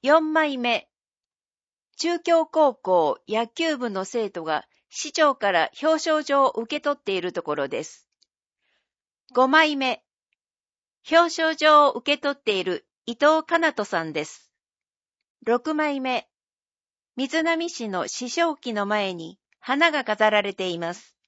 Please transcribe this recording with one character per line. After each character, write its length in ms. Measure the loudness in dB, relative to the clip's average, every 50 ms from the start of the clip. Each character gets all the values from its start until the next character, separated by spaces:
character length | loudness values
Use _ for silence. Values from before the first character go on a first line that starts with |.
| 4
四 280 | 4 4 4 4 2
枚 280 | 0 0 0 0 -2 -4
目、 280 | -2 -2 -2 -2 -4 _ _ _ _ _ _ _ _ _ _ _ _ _ _ _ _ _ _ _ _ _ _
中 220 | -6 -4 -2 -2 -2
京 260 | 2 2 2 2 2
高 300 | 0 2 4 4 4 2
校 420 | _ _ 2 2 4 4 2 0 -2 _
野 200 | -6 -4 -4 -4
球 300 | -4 _ -4 -2 -2 -2
部 120 | -2 -4 -6
の 160 | -6 -6 -8
生 240 | -6 -4 -6 -6 -4
徒 140 | _ -10 -6
が 240 | -4 -4 -4 -6 _ _ _ _ _
市 220 | -12 -12 -12 -8
長 220 | 0 2 2 2 2
か 180 | _ -2 0
ら 200 | 2 2 0 0 _ -4
表 140 | 0 0 0
彰 260 | 0 0 -2 -2 -2
状 240 | 0 0 2 2 2
を 40 | 2
受 240 | 0 -4 -8 -6 -8
け 60 | -6
取 140 | -4 -4 -6
っ 60 | -4
て 160 | _ -4 -4
い 40 | -4
る 120 | -4 -4 -8
と 80 | -8
こ 140 | -6 -4 -4
ろ 120 | -4 -4
で 160 | -4 -4 -8 -8
す。 240 | -10 -16 -20 _ _ _ _ _ _ _ _ _ _ _ _ _ _ _ _ _ _ _ _ _ _ _ _ _ _ _
五 140 | 2 2
枚 280 | 4 6 4 4 2 0
目、 280 | -2 -4 -4 -4 -6 _ _ _ _ _ _ _ _ _ _ _ _ _ _ _ _ _ _ _ _ _ 2
表 180 | 4 4 4
彰 280 | 4 0 -2 -2 -2 0
状 320 | 2 4 6 6 6 6
を 40 | 4 2
受 240 | -2 _ -2 -4
け 40 | -2
取 140 | -2 -6 -6
っ 20 | _
て 200 | _ -2 -2 -2
い 40 | -2
る 220 | -4 -4 -6 _ _ _ _ _
伊 60 | -12 -4
藤 300 | _ 4 4 4 4 0
か 140 | 0 -2
な 140 | 0 0 0
人 140 | 0 -2 -6
さ 180 | -4 -4 -4 -4
ん 100 | -4 -6
で 120 | -6 -6
す。 260 | -6 -12 -20 _ _ _ _ _ _ _ _ _ _ _ _ _ _ _ _ _ _ _ _ _
六 300 | 0 0 0 0 -4 -2
枚 260 | -2 -2 -2 -2 -4
目、 280 | -4 -4 -4 -4 -6 _ _ _ _ _ _ _ _ _ _ _ _ _ _ _ _ _ _
水 260 | -6 -6 -2 -2 -2
波 300 | 0 0 0 -2 -2 -6
市 180 | -8 -8 -8 -6
の 180 | -4 -6 -6
市 220 | -6 -8 -10 -10 -6
章 240 | -2 0 0 0 -2
旗 180 | _ -8 -6
の 140 | -4 -4 -2
前 300 | -2 -2 -2 -2 -4 -6
に 240 | -8 -12 -14 -16 _ _ _ _ _
花 300 | _ -4 0 2 2 2
が 140 | 2 -2 -2
飾 260 | -4 0 2 2 2
ら 120 | 4 2 0
れ 100 | -2 -6
て 140 | -6 -6 -6
い 80 | -4
ま 160 | -4 -6 -8 -8
す。 220 | -10 -14 _ _ _ _